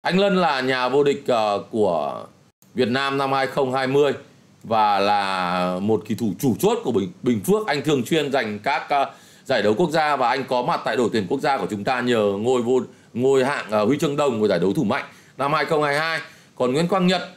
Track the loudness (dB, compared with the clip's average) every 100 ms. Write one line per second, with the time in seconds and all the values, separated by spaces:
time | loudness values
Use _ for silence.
0 | 0 2 2 2 2 0 0 0 2 2
1 | 2 0 0 0 2 -2 -4 0 0 0
2 | -2 -6 -14 _ _ _ _ -2 -2 0
3 | -2 -2 0 0 -2 -2 -2 -2 0 2
4 | 2 0 -10 -20 _ _ -2 2 4 2
5 | 2 2 0 -2 -2 0 -2 -2 0 -2
6 | -2 -4 -4 -2 -2 0 0 0 -2 -2
7 | -2 -4 -2 -2 0 -2 0 -4 0 -2
8 | 0 -2 0 -2 -4 -6 -4 -4 -2 -2
9 | -2 -6 -20 -20 -2 2 2 2 2 2
10 | 0 2 2 0 0 -2 0 -2 -2 0
11 | 0 0 -2 -2 0 0 -2 -4 -2 -2
12 | 0 2 2 0 0 0 2 0 0 -14
13 | -12 -2 2 4 2 -2 -2 0 2 0
14 | 0 0 0 2 0 2 2 0 0 -2
15 | -6 -18 -20 -6 -2 0 0 0 2 0
16 | -2 -4 -8 -20 -20 -2 0 0 0 2
17 | 2 0 -2